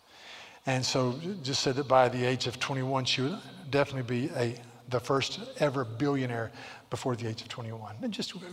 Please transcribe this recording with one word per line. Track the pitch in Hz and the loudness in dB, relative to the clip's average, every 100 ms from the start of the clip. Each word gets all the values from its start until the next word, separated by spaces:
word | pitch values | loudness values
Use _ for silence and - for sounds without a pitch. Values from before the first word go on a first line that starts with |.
| _ - - - - - - | _ -20 -18 -18 -18 -6 0
And | 131 127 | 2 2
so | 139 127 135 170 202 | 2 2 0 -6 -6
just | 131 135 | -2 0
said | 143 127 | 2 2
that | 127 | 6
by | 131 123 | 8 8
the | 123 | 6
age | 123 127 123 | 2 2 -2
of | - | -2
twenty-one, | - 135 131 135 | -2 -2 0 0
she | 127 - | 0 0
would | 131 208 - - 143 | 0 -2 -10 -14 0
definitely | 143 139 135 120 123 151 | 2 2 0 -2 0 0
be | 127 | 0
a, | 120 120 - - - | 0 -2 -12 -18 -2
the | 123 | 0
first | - 135 - - 226 - | 2 2 2 -4 -8 0
ever | 151 135 | 2 2
billionaire | 113 113 147 139 127 117 110 - - - - | -2 0 2 2 0 -2 -4 -8 -16 -16 -8
before | 120 131 117 | -4 0 0
the | 113 | -2
age | 113 | -4
of | - | -8
twenty-one. | - 113 113 107 107 | -10 -8 -10 -10 -6
And | 247 | -6
just | 196 - 285 - | -4 -6 -8 -12